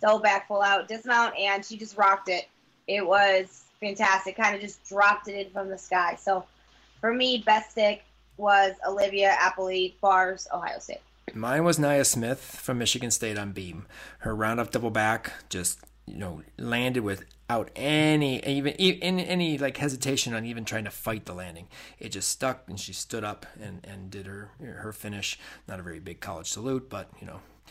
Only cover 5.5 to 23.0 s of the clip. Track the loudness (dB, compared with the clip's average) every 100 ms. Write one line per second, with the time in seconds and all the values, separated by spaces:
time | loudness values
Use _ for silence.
5.5 | -6 -8 -10 -2 2 2 0 0 0 -2
6.5 | _ _ _ _ _ 0 2 2 2 4
7.5 | 2 2 2 2 2 -8 _ _ -2 4
8.5 | 6 6 2 -2 0 0 4 4 6 2
9.5 | 2 -2 0 -2 0 4 4 4 -2 -6
10.5 | -6 -6 -8 -10 -12 -14 _ -12 -6 -2
11.5 | 2 4 4 4 4 4 2 -2 -4 -8
12.5 | -10 -4 -2 0 0 -2 -2 -2 -4 -6
13.5 | -8 -10 -12 -14 -18 -20 -10 -6 -2 0
14.5 | 0 -2 -2 -2 2 2 0 -4 -14 -10
15.5 | -4 -4 -4 -12 _ -16 -10 -8 -10 -14
16.5 | -10 -4 0 0 0 -2 -4 -10 _ -4
17.5 | -4 -4 -4 0 4 4 4 2 0 -2
18.5 | 0 -2 2 2 2 -2 -2 0 0 0
19.5 | 0 -2 -2 -4 -2 -2 -2 -2 -4 -6
20.5 | -8 -6 -6 -6 -6 -6 -6 -8 -12 -12
21.5 | -14 -18 -20 -20 -16 -12 -6 -6 -2 -4
22.5 | -4 -10 -12 -10 -12